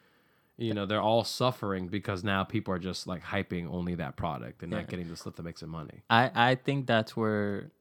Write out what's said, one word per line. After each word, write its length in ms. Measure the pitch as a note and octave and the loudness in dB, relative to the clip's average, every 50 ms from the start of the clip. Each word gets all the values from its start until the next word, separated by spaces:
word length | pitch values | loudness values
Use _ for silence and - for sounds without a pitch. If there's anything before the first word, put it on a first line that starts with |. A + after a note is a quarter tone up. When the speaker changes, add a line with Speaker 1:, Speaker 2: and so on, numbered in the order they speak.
| _ _ _ _ _ _ _ _ _ _ _ | _ _ _ _ _ _ _ _ _ _ _
Speaker 1:
you 160 | - A#2 A2+ G#2 | -4 -2 0 0
know, 140 | G2+ G2+ | 0 0
they're 160 | F#2+ G#2+ G#2+ F#2 | 2 2 4 4
all 220 | G#2+ A2+ A#2 G#2+ | 6 6 6 4
suffering 640 | - - - B2+ B2 - - A2+ G2+ F#2+ F#2 F#2 E2+ | 2 0 2 2 2 2 0 -2 -2 -2 -2 -2 -2
because 360 | G#2 G2+ - - G2+ F2+ F#2+ | -4 -4 -2 -2 -2 0 0
now 200 | G#2 G2 F#2+ F#2 | 2 2 2 2
people 280 | - - G#2+ - G2 F#2 | 2 0 -2 0 0 -2
are 60 | F2 | -2
just, 280 | F#2 F#2 F2 - - | -2 -4 -6 -4 -4
like, 160 | F2+ F#2 D#2+ - | -6 -6 -6 -4
hyping 440 | - G#2 G2 F#2 - F2 F2 F2 D2 | -2 -2 -2 0 0 -2 -4 -4 -4
only 240 | F2 F2+ F2 F2+ F2 | -4 -2 -2 -2 -2
that 200 | D#2+ D#2 C2+ - | -2 -4 -6 -4
product 460 | - - E2 C#2+ A#1+ A#1 B1 - - - | -4 -2 -2 -2 -4 -6 -10 -10 -10 -8
and 100 | E2+ F2 | -6 -4
Speaker 2:
Yeah. 60 | F2 | -4
Speaker 1:
not 100 | E2+ - | -4 -4
getting 200 | F2+ F2+ F2 E2 | -6 -6 -6 -8
the 80 | E2 | -8
stuff 180 | - - F2+ - | -10 -10 -10 -10
that 60 | - E2 | -8 -10
makes 200 | E2+ E2 - E2+ | -10 -10 -10 -10
it 60 | D#2+ | -10
money. 320 | D#2+ D#2+ D2 - - - - - | -8 -8 -10 -10 -14 -16 0 4
Speaker 2:
I, 220 | A2+ A2+ B2+ - - | 4 4 4 4 4
I 200 | A#2 A#2+ B2 C3 | 4 6 6 4
think 320 | C3 - C#3 C#3 C#3+ C3 | 4 2 0 -2 0 2
that's 280 | B2 A#2 A2 A2 - - | 4 4 4 2 2 -2
where, 540 | A#2 A2 A2 G#2+ G#2 G#2 G#2 G2+ G2 - - - _ | 0 0 2 2 2 0 0 -2 -4 -6 -10 -16 _